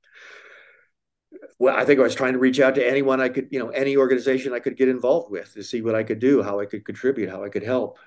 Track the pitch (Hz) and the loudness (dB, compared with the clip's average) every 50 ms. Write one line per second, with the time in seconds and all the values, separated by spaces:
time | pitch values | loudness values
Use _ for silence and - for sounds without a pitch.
0 | _ _ _ - - - - - - - - - - _ _ _ _ _ _ _ | _ _ _ -20 -20 -20 -20 -20 -20 -20 -20 -20 -20 _ _ _ _ _ _ _
1 | _ _ _ _ _ _ - - - - _ - 123 131 - - 127 143 143 131 | _ _ _ _ _ _ -20 -20 -20 -16 _ 0 0 2 2 2 4 4 4 6
2 | 123 120 - - 135 127 127 127 131 127 127 147 131 - 131 143 120 123 135 139 | 4 2 2 0 -2 0 0 2 2 2 4 4 2 2 4 2 0 0 0 0
3 | 139 135 131 131 131 127 127 135 - - 139 131 113 117 - 131 135 139 135 139 | 2 2 2 2 0 -2 -2 -4 -6 -6 -6 -6 -6 -6 -4 -4 -2 0 2 2
4 | 135 127 131 123 113 135 131 131 131 135 123 120 - 131 - - 131 127 127 123 | 4 4 2 0 0 0 -2 0 -2 -4 -6 -4 -6 -4 -2 0 2 2 2 2
5 | 117 127 156 170 165 - 98 85 - - - 107 95 - - 117 110 113 110 110 | 2 2 2 2 0 -4 -10 -10 -10 -12 -16 -16 -12 -8 -8 -4 -2 -2 -2 -2
6 | 110 113 110 107 123 135 143 117 98 104 101 101 104 101 - 101 - - - - | -2 -2 -4 0 2 4 4 4 2 0 -4 -6 -6 -6 -8 -12 -12 -12 -10 -4
7 | - 131 135 117 98 92 95 95 101 101 101 101 104 117 113 - 107 - - _ | -2 -2 -2 -2 -4 -6 -8 -10 -10 -8 -8 -8 -6 -4 -4 -2 -4 -6 -10 _
8 | _ | _